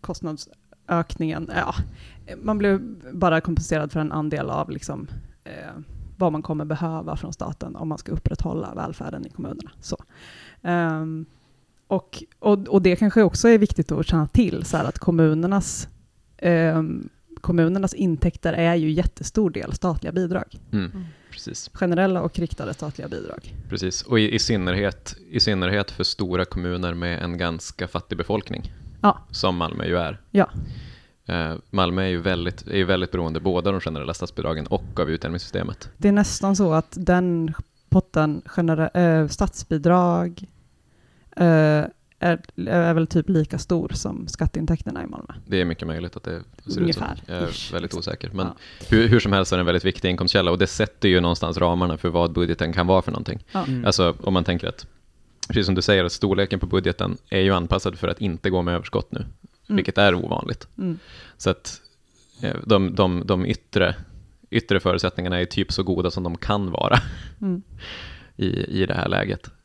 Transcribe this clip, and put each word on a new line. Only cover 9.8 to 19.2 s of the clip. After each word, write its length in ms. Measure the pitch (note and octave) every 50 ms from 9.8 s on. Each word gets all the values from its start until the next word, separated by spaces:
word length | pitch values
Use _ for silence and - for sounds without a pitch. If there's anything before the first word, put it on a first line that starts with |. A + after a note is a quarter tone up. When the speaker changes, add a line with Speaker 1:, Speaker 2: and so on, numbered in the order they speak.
Speaker 1:
Så. 160 | - - - - - _ _ - - - - - - - - _
Ehm, 640 | - F3 F3 F3 E3+ E3 D#3+ D#3 D#3+ D#3+ D#3+ D#3+ D#3+ - _ _ _ _ _ _ _ _ _ _ _ _
och, 360 | G3+ F#3 - _ - - - _ _ _
och, 280 | - G#3+ G#3 G3+ G3 -
och 140 | - G3
det 140 | F3+ F#3 F3+
kanske 280 | - A3 G#3 - A3+ G#3+
också 240 | F3 - - - A#3
är 80 | A#3 G#3+
viktigt 340 | G#3 G3+ - - D#3+ -
att 140 | D#3 C#3 E3 -
känna 200 | - D#3+ D#3 D3
till, 380 | - - A#3+ F#3 - - D3+
så 120 | - - D#3+
här, 80 | -
att 140 | - - -
kommunernas, 880 | - - E3+ E3 D#3+ D#3 D#3 D#3 E3 F3+ G3 G3 F3 - - - - - - - _ _ _ _ _ _ _ -
ehm, 720 | - F3 E3+ E3 E3 D#3+ D#3 D#3+ D#3+ D#3+ - - - - _ _ _ _ E4 -
kommunernas 520 | - - F3+ E3+ E3 E3 F3+ G3 G3 F#3+ -
intäkter 600 | - G3 F#3 E3 D3+ - F3 - - - E3+ D#3
är 220 | E3 E3 E3 E3+
ju 160 | E3+ D#3 D#3
jättestor 580 | D#3 D#3+ F3+ - - -